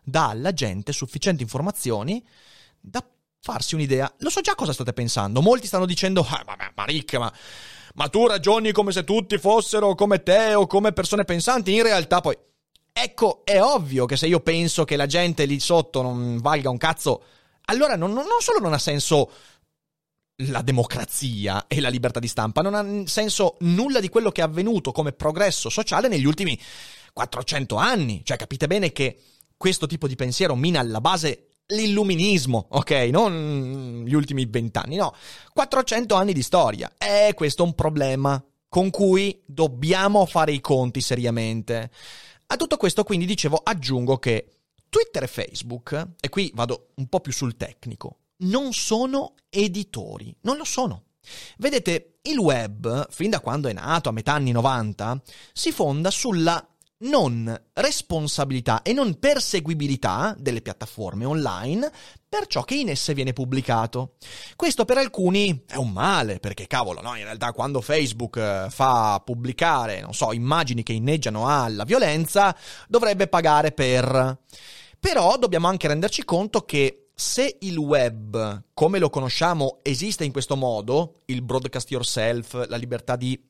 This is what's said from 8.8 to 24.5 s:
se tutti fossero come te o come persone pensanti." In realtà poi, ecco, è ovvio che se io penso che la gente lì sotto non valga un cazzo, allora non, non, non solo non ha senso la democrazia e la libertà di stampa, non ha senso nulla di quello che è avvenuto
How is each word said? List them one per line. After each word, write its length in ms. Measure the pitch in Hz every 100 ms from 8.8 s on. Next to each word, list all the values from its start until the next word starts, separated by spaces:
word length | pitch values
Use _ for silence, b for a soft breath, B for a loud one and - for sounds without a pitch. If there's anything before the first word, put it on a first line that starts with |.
| 196
se 120 | 185
tutti 340 | 170 220 185 202
fossero 560 | 196 220 214 214 202
come 300 | 180 208 196
te 320 | - 196 220 208
o 100 | 190
come 280 | 196 214
persone 320 | - 175 208 196
pensanti." 500 | 170 196 254 190 214
In 80 |
realtà 380 | 226 196 151 175
poi, 140 | 160 - _ _ _ _ _
ecco, 520 | 233 247 - 220 - -
è 160 | 196
ovvio 460 | 240 269 143 131 123
che 100 | 135
se 80 | 160
io 140 | 175
penso 440 | - 165 170 -
che 120 | 151 147
la 100 | 139
gente 400 | 170 175 160 139
lì 140 | 143
sotto 420 | - 170 - 131
non 380 | 127 123 120 117
valga 320 | 131 151 131
un 60 | 123
cazzo, 460 | 160 165 151 120 b b b b -
allora 300 | 233 294 196
non, 180 | 180
non, 100 | 233
non 180 | 339 466
solo 160 | 466 440
non 140 | 185
ha 60 | 147
senso 520 | - 143 - 151 123 B B B _ _ _ _ _ _ _ -
la 240 | 135 117
democrazia 1000 | 120 127 117 - - - 131 107 101 98 -
e 120 | 131
la 100 | 127
libertà 300 | 123 120 120
di 80 | 117
stampa, 360 | - 110 143
non 100 | 190
ha 340 | 208 202 202 170
senso 500 | - 214 - 185 -
nulla 400 | 170 180 269 262
di 100 | 185
quello 220 | 190 214
che 100 | -
è 20 |
avvenuto 480 | 160